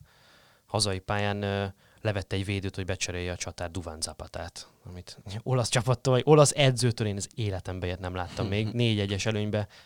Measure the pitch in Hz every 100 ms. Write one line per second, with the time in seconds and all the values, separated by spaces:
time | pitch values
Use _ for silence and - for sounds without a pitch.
0 | - _ - - - _ _ 104 104 95
1 | - 104 101 101 101 98 98 - _ _
2 | 110 101 92 98 98 98 98 95 92 95
3 | - 90 87 90 - 87 87 87 85 78
4 | 80 76 - - 82 - - _ - 90
5 | - - - 101 131 127 113 127 113 123
6 | - 127 120 151 143 - 139 123 123 110
7 | 110 98 92 - 107 92 - 92 90 92
8 | 92 90 90 - 113 101 110 120 120 107
9 | 101 98 113 107 107 104 101 -